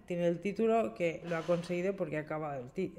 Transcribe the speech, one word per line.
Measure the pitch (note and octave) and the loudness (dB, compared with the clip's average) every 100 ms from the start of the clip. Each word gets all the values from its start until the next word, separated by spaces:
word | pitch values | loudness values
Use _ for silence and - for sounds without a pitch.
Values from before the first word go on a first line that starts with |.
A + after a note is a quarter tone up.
| - | -6
tiene | F3 F3 | 2 2
el | E3+ | 2
título | G3+ G3 A3+ A3+ G#3+ | 0 2 4 4 2
que | A3 E3+ D#3+ E3+ | 0 0 0 -2
lo | E3 | -2
ha | |
conseguido | D#3+ F3 E3+ F3 F#3 F#3+ | 2 0 2 0 0 0
porque | E3 D3+ | -2 -2
ha | |
acabado | D3+ D#3 D#3 C#3 | -2 -4 -4 -6
el | B2 | -6
ti-, | - F#3 | -4 -4